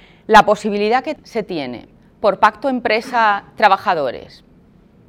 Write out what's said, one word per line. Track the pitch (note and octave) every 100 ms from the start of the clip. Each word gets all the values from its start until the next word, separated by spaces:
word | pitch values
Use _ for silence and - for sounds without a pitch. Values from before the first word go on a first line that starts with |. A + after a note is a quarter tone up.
| - _ -
la | G#3+ G3
posibilidad | G#3 G#3+ G#3 G#3 B3
que | C#4+ D4+
se | - A3+
tiene | G3+ E3+ B2+ A#2 - _ _ _
por | G#3+ F#3+
pacto | A3 - C#4
empresa-trabajadores, | B3+ A#3+ A3 A#3 B3 A3 G3+ - - G#3+ G3 G#3+ E3+ C3+ - - - _ _ _ _ _ _